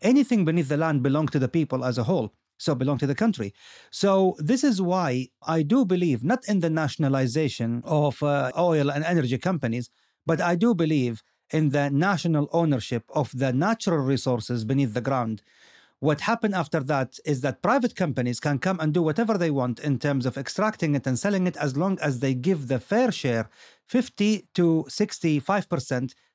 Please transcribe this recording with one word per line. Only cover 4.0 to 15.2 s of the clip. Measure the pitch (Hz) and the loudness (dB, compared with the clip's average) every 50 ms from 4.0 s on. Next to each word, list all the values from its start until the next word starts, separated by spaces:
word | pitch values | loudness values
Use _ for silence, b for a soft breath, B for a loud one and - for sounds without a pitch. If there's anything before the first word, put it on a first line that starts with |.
| 196 196 196 190 190 185 - - | 2 2 4 4 4 2 0 -2
this | 151 151 262 254 - | 0 0 0 2 2
is | 285 220 185 190 | 2 2 2 0
why | 175 185 185 175 139 123 127 127 - _ _ - | 0 0 0 0 0 0 -2 -4 -6 _ _ -4
I | 156 165 165 151 | -2 0 0 2
do | 143 226 277 254 | 2 2 2 4
believe | 180 185 180 180 165 131 107 123 | 2 2 2 2 2 0 0 0
not | 170 254 254 - - | 0 -2 -2 0 0
in | 208 185 | 0 0
the | 165 165 | 0 0
nationalization | 156 156 156 143 - - 156 139 139 135 131 123 117 156 156 131 - - 117 113 117 120 - | 0 0 -2 -2 -2 -2 0 0 2 2 0 0 0 0 -2 -2 -2 -4 -4 -4 -4 -6 -4
of, | - 160 147 147 143 - - 151 | -2 0 0 2 0 0 -2 -2
uh, | 143 143 139 131 127 - 160 | 0 0 0 0 -2 -2 0
oil | 175 175 160 151 139 143 | 0 2 2 2 2 0
and | 139 147 156 | 0 -2 -2
energy | 165 180 165 127 117 131 120 | 0 0 0 0 0 -2 -2
companies, | - 185 190 147 139 117 117 123 120 - _ _ _ _ _ _ _ | 0 -2 -2 0 -2 -2 -4 -4 -6 -10 _ _ _ _ _ _ _
but | - 165 151 | -2 0 0
I | 175 175 180 | 2 0 2
do | 170 214 240 220 | 2 4 2 4
believe | 165 165 156 156 143 123 120 113 107 - _ _ _ _ _ - | 2 2 2 2 2 2 0 -2 -6 -10 _ _ _ _ _ -2
in | 156 156 143 | 0 2 2
the | 131 147 143 143 | 2 2 0 2
national | 139 139 175 202 196 147 - 170 160 147 143 - - | 2 2 2 2 2 0 0 0 0 0 0 0 0
ownership | 170 170 156 139 117 - - 127 113 - _ - | 0 2 2 0 0 -2 -4 -6 -6 -6 _ -2
of | 147 139 - - 123 | -2 -2 -2 -2 -2
the | 135 131 123 | -2 0 0
natural | 131 170 214 226 - - 202 170 151 | 0 2 0 0 0 0 0 0 0
resources | 131 135 139 127 - 135 123 117 - - 123 120 110 | 2 0 0 0 0 -2 -2 -2 -2 -4 -4 -4 -2
beneath | 113 135 139 139 117 104 | 0 0 0 0 0 -2
the | 131 | -2
ground. | 113 131 135 127 | -2 -2 -2 -2